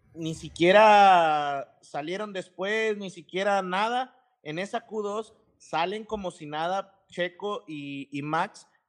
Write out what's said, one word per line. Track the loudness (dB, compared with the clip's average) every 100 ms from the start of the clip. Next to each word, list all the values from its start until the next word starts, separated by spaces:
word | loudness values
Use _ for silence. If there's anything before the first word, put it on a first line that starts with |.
| _
ni | -10 -8
siquiera | -8 -12 2 6 8 8 8 8 8 4 0 -2 -6 -10 _
salieron | _ -10 -8 -8 -8
después, | -10 -12 -8 -4 -2 -2 -4
ni | -8
siquiera | -14 -10 -4 0 0
nada. | 0 -2 0 -2 -4 _ _ _
En | -12 -8
esa | -6 -8
Q | -8 -8
dos | -6 -8 -10 _ _ _
salen | -8 -4 -4 -6
como | -8 -8 -8
si | -10 -10
nada | -6 -4 -4 -6 _ _
Checo | -6 -6 -6 -8 -8 -10
y, | -12 -10 -12 -10
y | -10
Max | -4 -2 -4 -8 _ _